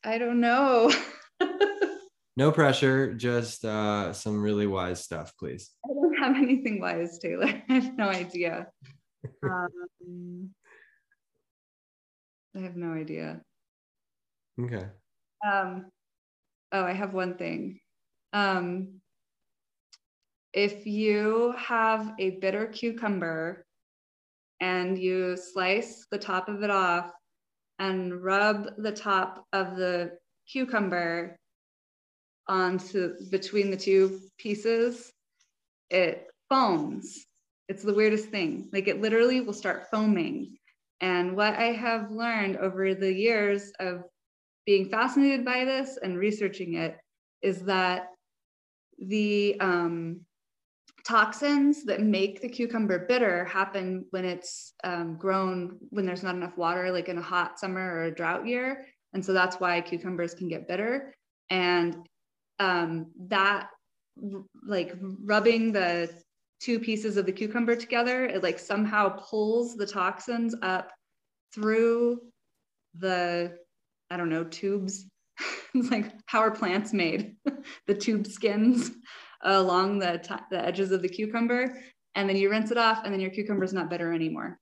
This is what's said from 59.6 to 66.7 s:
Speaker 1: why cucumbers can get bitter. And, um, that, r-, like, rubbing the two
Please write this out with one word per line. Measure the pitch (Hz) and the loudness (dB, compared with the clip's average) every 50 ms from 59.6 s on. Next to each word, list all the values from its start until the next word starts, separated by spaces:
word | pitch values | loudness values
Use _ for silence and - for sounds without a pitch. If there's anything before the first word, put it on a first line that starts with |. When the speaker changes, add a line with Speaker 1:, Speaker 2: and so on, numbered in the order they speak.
Speaker 1:
why | 185 175 175 170 | 0 0 0 0
cucumbers | 175 - 175 170 170 185 185 170 175 170 - | -2 -4 -6 -6 -6 -6 -4 -4 -4 -4 -4
can | - 185 170 | -8 -8 -6
get | 165 - - | -6 -8 -6
bitter. | - 180 185 208 226 247 277 269 - - _ _ _ _ _ _ _ | -6 -4 -2 -2 -2 -2 -4 -6 -10 -18 _ _ _ _ _ _ _
And, | 185 185 180 180 180 175 170 170 160 165 170 _ _ _ _ _ _ _ _ _ _ - | 0 2 2 4 4 4 2 2 -2 -6 -14 _ _ _ _ _ _ _ _ _ _ 0
um, | 202 185 180 175 170 165 165 165 160 165 - - 180 180 | 2 2 2 2 0 0 -2 -4 -6 -8 -12 -18 -6 -2
that, | 208 196 190 196 202 196 - - - _ _ _ _ _ _ _ _ - | 2 4 4 4 4 2 -2 -10 -18 _ _ _ _ _ _ _ _ -12
r-, | - 202 196 196 196 _ _ - - | -10 -10 -10 -10 -14 _ _ -18 -8
like, | - 208 185 170 - - 180 | -4 -2 -2 -2 -4 -8 -10
rubbing | 190 190 190 196 208 202 208 214 208 233 233 226 226 226 | -10 -10 -10 -10 -2 2 2 4 6 6 4 6 2 2
the | 214 202 185 175 170 170 170 165 170 - _ _ _ _ _ _ _ _ | 2 2 2 2 2 0 -2 -4 -6 -14 _ _ _ _ _ _ _ _
two | - - | -2 0